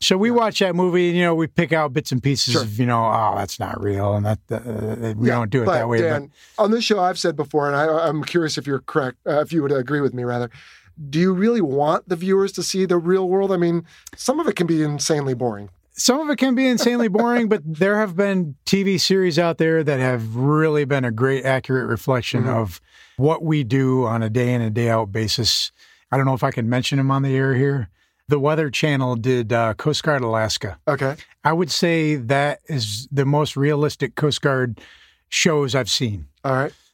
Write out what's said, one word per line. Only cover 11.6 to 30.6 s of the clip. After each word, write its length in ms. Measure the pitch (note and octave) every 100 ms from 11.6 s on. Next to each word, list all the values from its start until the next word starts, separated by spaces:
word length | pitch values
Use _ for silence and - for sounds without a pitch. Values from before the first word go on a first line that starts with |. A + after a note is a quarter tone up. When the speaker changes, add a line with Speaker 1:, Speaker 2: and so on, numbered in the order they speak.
Speaker 2:
want 460 | E3 C3+ D3 F#3 -
the 80 | F3+
viewers 360 | F#3 F#3+ G3
to 100 | -
see 220 | E3+ F#3+ F#3
the 120 | F3
real 300 | E3 F#3+ F#3
world? 240 | F#3+ G3
I 60 | F#3
mean, 280 | E3+ E3+ E3 - - -
some 240 | - D4
of 80 | D#4
it 80 | -
can 120 | F3
be 140 | E3
insanely 520 | D#3 D3 - D3+ C#3
boring. 360 | B2+ B2 G#2 G2+ - _
Speaker 1:
Some 260 | - - B3+
of 100 | D#4
it 80 | C#4
can 180 | C4 B3
be 120 | C4
insanely 400 | B3 B3 A#3+ A#3
boring, 400 | G3 A#3 A#3+ A3+
but 140 | G3+
Speaker 2:
<laughs> 20 | D3+
Speaker 1:
there 320 | D#3 F#3+ G#3
have 200 | G#3+ E3+
been 380 | G3+ F#3+ E3 C3 -
T 180 | G3
V 140 | G3 F#3
series 420 | - F#3+ F#3 D#3
out 180 | E3+ D#3
there 220 | D#3+ D#3+
that 180 | D3+ C#3
have 340 | B2+ B2 A2+ A2+
really 480 | C3+ D3+ D#3+ D3+
been 220 | C#3 C#3 B2+
a 60 |
great, 340 | A2 C3 C3+ C3
accurate 420 | C3+ - C3 A2+
reflection 560 | A#2 - C3 A2+ B2
Speaker 2:
Mm-hmm. 60 | A#2 A2
Speaker 1:
of 240 | G#2+ E2+ _ - - -
what 280 | C#3 D#3+
we 200 | E3 D3+
do 420 | B2 C3+ C3 C3 A#2+
on 160 | A2+
a 60 | A2
day 240 | A2 B2
in 80 | B2
and 140 | A2+ A2
day 140 | A#2
out 240 | A2+ G2+
basis. 580 | G#2 A2 - A2 - - - _ _ _
I 60 | C3+
don't 80 | C3+
know 80 |
if 100 | C3
I 80 | C#3
can 160 | C3 A2+
mention 280 | B2 B2 C#3
them 140 | C3+
on 100 | C#3
the 100 | C3+ C3
air 200 | C3+ C3
here. 320 | C#3 C#3 G#2+ _ _ _ -
The 120 | C#3+
Weather 320 | C#3 D#3 D#3
Channel 460 | A2 D#3 C#3 C3 A#2+
did, 360 | A#2 B2+ A2+
uh, 220 | A#2 A2+ G#2+
Coast 260 | - D3
Guard 220 | - C#3+
Alaska. 560 | A#2+ A2+ A2 -